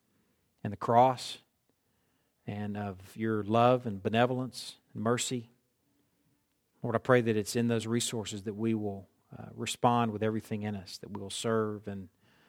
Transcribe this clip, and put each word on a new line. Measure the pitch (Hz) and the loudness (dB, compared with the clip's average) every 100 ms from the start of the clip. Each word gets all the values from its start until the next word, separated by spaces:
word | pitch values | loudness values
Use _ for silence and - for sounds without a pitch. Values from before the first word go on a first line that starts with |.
| _ _ _ _ _ _ | _ _ _ _ _ _
and | 104 | -8
the | 101 | -6
cross | - 117 131 120 - - _ _ _ _ _ _ _ _ _ _ - | 4 6 6 4 -8 -14 _ _ _ _ _ _ _ _ _ _ -12
and | 104 104 101 | -8 -8 -6
of | 101 95 - - | -8 -10 -14 -4
your | 110 107 | -2 0
love | 98 113 120 127 123 | 2 6 6 4 0
and | 98 | -4
benevolence | 104 110 123 127 127 - - - _ | 0 2 2 2 -6 -10 -16 -18 _
and | 113 | -4
mercy. | 110 120 - 123 117 _ _ _ _ _ _ _ _ _ _ _ _ _ | 0 0 -2 -6 -8 _ _ _ _ _ _ _ _ _ _ _ _ _
Lord, | 123 110 | -2 -2
I | |
pray | - 123 | 6 6
that | 113 107 | 6 0
it's | 101 120 | 0 0
in | 117 | 2
those | 113 110 | 0 0
resources | 117 - 117 95 104 | -2 0 -4 -6 -8
that | 104 | -8
we | 101 113 110 | -2 0 0
will, | 104 98 98 _ _ - | -2 -8 -14 _ _ -18
uh, | - 113 | -16 -10
respond | 117 - 123 120 113 | -8 2 4 4 2
with | 104 | 0
everything | 110 110 - 107 | -2 -2 -6 -6
in | 107 101 | -6 -8
us, | 90 - | -10 -16
that | 87 | -12
we | 101 | -12
will | 98 | -10
serve | - 117 113 107 104 101 | -6 0 0 0 -6 -10
and | 98 95 _ _ _ | -10 -12 _ _ _